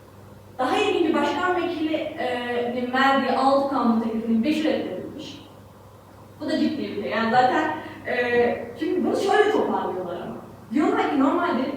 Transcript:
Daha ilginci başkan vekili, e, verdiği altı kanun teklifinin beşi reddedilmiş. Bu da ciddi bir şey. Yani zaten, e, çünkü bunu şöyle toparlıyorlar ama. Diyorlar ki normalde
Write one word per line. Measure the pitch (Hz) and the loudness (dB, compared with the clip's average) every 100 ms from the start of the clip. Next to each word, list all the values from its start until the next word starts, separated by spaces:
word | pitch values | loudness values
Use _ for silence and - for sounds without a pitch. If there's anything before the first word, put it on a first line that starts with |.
| - - - - - - | -20 -20 -20 -20 -12 -4
Daha | 269 392 | 0 2
ilginci | 415 349 311 | 2 2 2
başkan | 294 285 339 349 349 | 2 0 0 0 0
vekili, | 339 311 311 311 | -2 -2 -2 -2
e, | - - 254 247 240 240 233 247 247 | -4 -4 -4 -4 -4 -4 -4 -4 -2
verdiği | 262 269 269 247 262 | 2 2 2 2 2
altı | 269 277 277 | 2 2 2
kanun | 320 226 226 | 0 2 2
teklifinin | 226 226 226 226 | 0 -2 0 0
beşi | 302 311 | 2 0
reddedilmiş. | 302 - - - - - - - - - - - - - - - - - | 0 -2 -4 -8 -10 -12 -14 -16 -20 -20 -20 -20 -20 -20 -20 -20 -20 -10
Bu | 302 | -2
da | - | 0
ciddi | - - | 0 0
bir | 202 202 | -4 -4
şey. | - | -4
Yani | 214 226 | -2 2
zaten, | 254 254 302 311 - - - - | 4 4 4 0 -4 -8 -10 -4
e, | 247 247 240 240 - - - | -2 2 2 2 0 -6 -6
çünkü | 339 359 226 | -2 0 0
bunu | - | 0
şöyle | 392 415 415 | 2 4 4
toparlıyorlar | - - - - 370 349 - | 2 0 -2 -2 -6 -6 -8
ama. | 220 - - - - | -10 -12 -14 -18 -4
Diyorlar | 269 381 427 320 | 2 2 2 2
ki | 277 | 2
normalde | 269 339 - 240 - | 4 2 2 0 -2